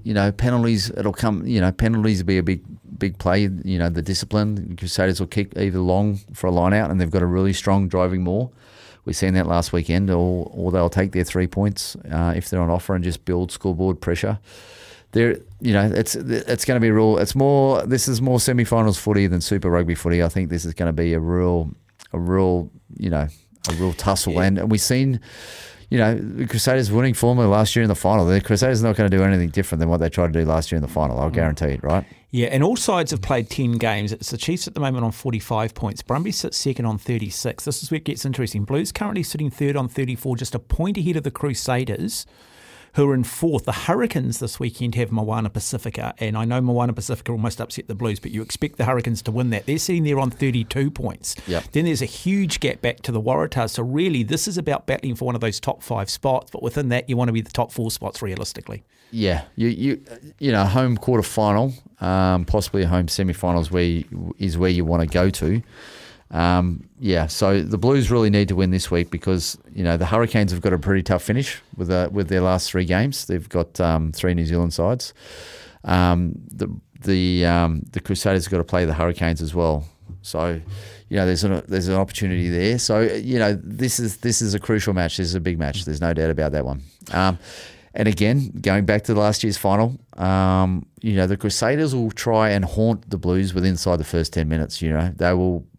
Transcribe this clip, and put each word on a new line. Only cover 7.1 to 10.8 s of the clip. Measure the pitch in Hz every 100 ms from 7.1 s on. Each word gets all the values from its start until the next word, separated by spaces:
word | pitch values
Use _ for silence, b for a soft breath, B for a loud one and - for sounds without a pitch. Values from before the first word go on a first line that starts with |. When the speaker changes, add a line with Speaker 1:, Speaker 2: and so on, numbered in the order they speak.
Speaker 1:
got | 92
a | 87
really | 90 95
strong | 92 - 98 95
driving | 90 90 92
maul. | 87 98 127 B B B B B -
We've | -
seen | 95
that | 92 82
last | 85 85
weekend. | 87 80 85 98
Or, | 87 90 90 -
or | 87 90
they'll | 90